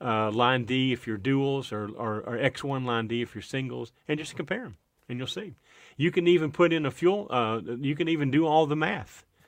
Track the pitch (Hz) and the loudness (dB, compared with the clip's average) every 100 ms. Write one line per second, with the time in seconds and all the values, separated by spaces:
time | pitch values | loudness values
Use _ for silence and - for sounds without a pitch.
0 | 123 110 107 107 123 127 113 131 131 120 | -2 0 2 4 4 4 2 0 2 0
1 | - 107 101 135 139 139 120 107 104 - | -4 -4 0 2 2 -2 -4 -6 -6 -6
2 | 113 107 - 120 135 - 143 135 127 117 | -4 -4 -4 0 0 0 -4 -4 0 -2
3 | 113 117 117 107 - 135 131 123 117 _ | 0 -2 -4 -8 -8 -6 -6 -8 -12 _
4 | - 151 156 - 151 208 214 - _ _ | -6 -6 -6 -10 -6 -6 -8 -16 _ _
5 | - 123 127 - 202 - _ - - - | -10 -8 -6 -8 -10 -16 _ -20 -20 -2
6 | 160 180 170 175 156 151 175 165 143 - | 0 4 4 4 4 4 4 4 -2 2
7 | 170 202 202 123 110 113 95 120 139 147 | 2 2 0 0 0 -2 -4 -4 -2 0
8 | 160 165 135 143 160 156 156 151 156 185 | 0 2 2 4 4 4 4 2 0 -2
9 | - - _ _ | -8 -18 _ _